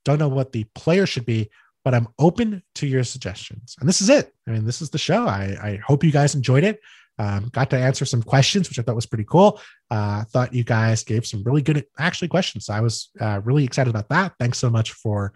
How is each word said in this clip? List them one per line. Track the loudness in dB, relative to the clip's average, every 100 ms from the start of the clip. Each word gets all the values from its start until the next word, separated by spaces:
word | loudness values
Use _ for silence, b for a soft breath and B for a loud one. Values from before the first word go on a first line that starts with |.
| 0
Don't | 0
know | 2
what | 0 -2
the | -6 -8 -4
player | 0 2 2
should | -2 -2
be, | -2 -4 b b b
but | 0
I'm | 2 0 2
open | 2 4 -2 -4 -12 -6
to | -2
your | 0
suggestions. | -2 -6 -10 -10 -14 -18 -18 -4
And | 0
this | 2
is | 4
it. | 4 2 _ -6
I |
mean, | -4 -4
this | -4
is | -6
the | -4
show. | 0 0 0
I, | -2 -4 -6
I | -6 -4 2
hope | 4
you | 4
guys | 4 2
enjoyed | 2 2 2
it. | 2 -2 b b b -6
Um, | -4 -4 -4
got | -4 -2
to | 0
answer | 0 0 -2
some | -2
questions, | 2 4 4 2 -2
which | -4
I |
thought | -4 -4
was | -4
pretty | -6 2
cool. | 6 6 4 B B B
Uh, | -2 -2 -4
thought | -2 -2 0
you | 0
guys | 0 2 2 0
gave | -2 -4 -4
some | -6
really | 0 0
good, | 2 -2 -4 -6
actually, | -4 -4 -2
questions. | 0 -2 -6 -6
So |
I | -2
was, | -2 -2 -10 -6
uh, | -4 -2
really | 0 0
excited | 0 0 0
about | -2 -2
that. | 0 -2 -2
Thanks | -4 0
so | 0
much | 0 -2
for | -6 -4 -4 -4